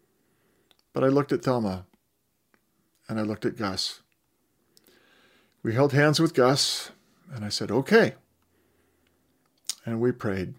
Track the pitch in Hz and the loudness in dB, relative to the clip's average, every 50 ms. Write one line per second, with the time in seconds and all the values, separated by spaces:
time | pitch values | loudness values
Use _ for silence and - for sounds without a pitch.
0 | _ _ _ _ _ _ _ _ _ _ _ _ _ _ _ _ _ _ - 139 | _ _ _ _ _ _ _ _ _ _ _ _ _ _ _ _ _ _ -4 0
1 | 131 135 135 143 139 - 147 120 - 143 127 123 113 101 92 92 92 _ _ _ | 2 2 2 2 0 0 -2 -2 0 0 -2 0 -2 -4 -4 -6 -10 _ _ _
2 | _ _ _ _ _ _ _ _ _ _ _ _ _ _ _ _ _ _ _ _ | _ _ _ _ _ _ _ _ _ _ _ _ _ _ _ _ _ _ _ _
3 | _ - 113 110 107 104 107 104 - 117 101 - 110 98 92 92 - - - - | _ -10 -6 -6 -4 -4 -4 -4 -4 -6 -4 -4 -6 -6 -4 -4 -6 -8 -8 -12
4 | _ _ _ _ _ _ _ _ _ _ _ _ _ _ _ _ _ _ _ _ | _ _ _ _ _ _ _ _ _ _ _ _ _ _ _ _ _ _ _ _
5 | _ _ _ _ _ _ _ _ _ _ _ _ - 113 110 120 139 143 123 143 | _ _ _ _ _ _ _ _ _ _ _ _ -4 -2 2 2 2 4 4 4
6 | 143 151 151 147 160 160 - - 123 127 139 143 - - - - - - - _ | 4 4 4 4 2 2 4 4 4 4 4 2 0 -2 -2 -6 -8 -12 -18 _
7 | _ _ _ _ _ - 147 117 104 104 - - 113 92 101 120 135 - 202 226 | _ _ _ _ _ -16 -12 -10 -8 -6 -6 -6 -4 -2 -2 -2 0 4 4 4
8 | 202 113 - - _ _ _ _ _ _ _ _ _ _ _ _ _ _ _ _ | 4 4 0 -6 _ _ _ _ _ _ _ _ _ _ _ _ _ _ _ _
9 | _ _ _ _ _ _ _ _ _ _ _ _ _ - - - - 120 117 113 | _ _ _ _ _ _ _ _ _ _ _ _ _ -12 -12 -10 -8 -6 -4 0
10 | 117 123 123 127 - 113 95 95 90 87 123 | 0 0 -2 -2 -4 -4 -4 -4 -6 -8 -10